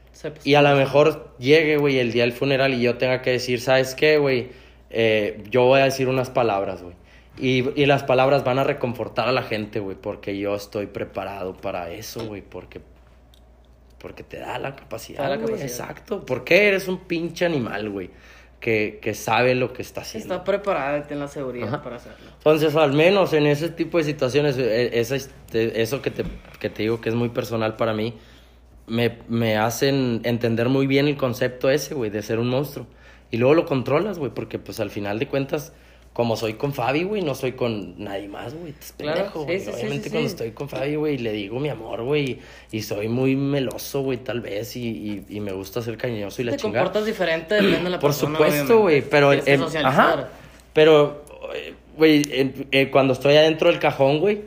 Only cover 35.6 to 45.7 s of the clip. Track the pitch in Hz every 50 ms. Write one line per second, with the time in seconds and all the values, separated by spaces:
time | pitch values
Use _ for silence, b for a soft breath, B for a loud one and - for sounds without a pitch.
35.6 | 147 - b b b b b b b b - - 117 117 113 107 - 110 107 -
36.6 | - 143 139 - 117 120 135 156 175 190 214 208 180 147 131 - - 127 117 -
37.6 | 127 117 113 104 92 87 87 - 104 101 98 98 101 101 - - 98 120 147 165
38.6 | 175 160 143 - - - - - 143 147 156 175 196 202 - 165 147 139 170 196
39.6 | - - - - - 143 143 143 - 147 147 165 151 - - - 117 113 110 -
40.6 | 143 139 - 127 135 143 147 151 151 156 147 127 120 113 107 107 101 95 113 127
41.6 | 147 147 127 113 113 117 113 107 117 127 147 151 143 131 113 - B B B B
42.6 | B B - 110 104 - 110 104 104 113 117 123 131 135 135 135 139 139 139 143
43.6 | 131 117 - - - - - 143 135 135 131 120 - - 107 120 104 - 98 101
44.6 | 113 117 - 123 120 117 110 - 101 104 104 98 90 - - 104 104 101 95 95
45.6 | 98 -